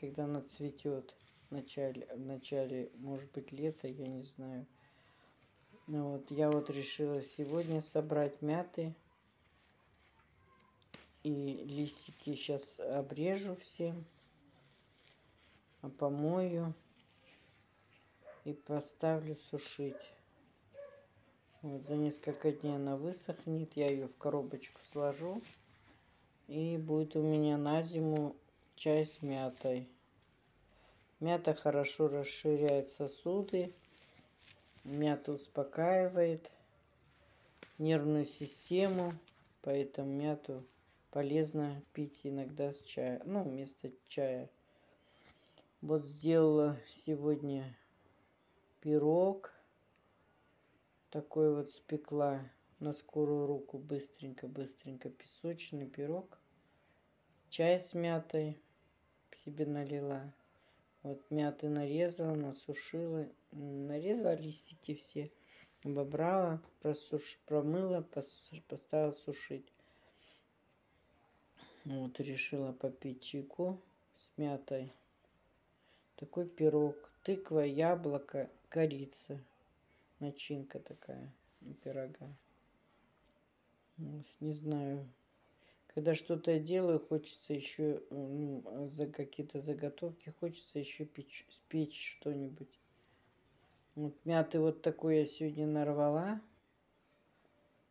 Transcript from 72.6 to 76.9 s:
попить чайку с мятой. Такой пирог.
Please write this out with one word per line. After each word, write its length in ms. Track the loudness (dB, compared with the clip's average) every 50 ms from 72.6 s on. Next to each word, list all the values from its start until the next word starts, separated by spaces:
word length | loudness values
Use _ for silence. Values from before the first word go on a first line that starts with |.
| -2 -2
попить 500 | -4 -2 -4 -4 -4 -4 -8 -8 -8 -8
чайку 580 | -8 -8 -6 -6 -8 -6 -4 -2 -2 -2 -2 -4 -10 _ _ _ _ _ _
с 220 | -20 -20 -12 -6
мятой. 560 | -4 -2 -2 -2 -4 -4 -4 -4 -4 -4 -6 -12 -18 _ _ _ _ _ _ _ _ _ _ _ _ _ _ _ _ _ _ _ _ _ _ -16
Такой 300 | -16 -12 -6 -4 -4 -4
пирог. 640 | -2 2 6 6 6 8 6 4 4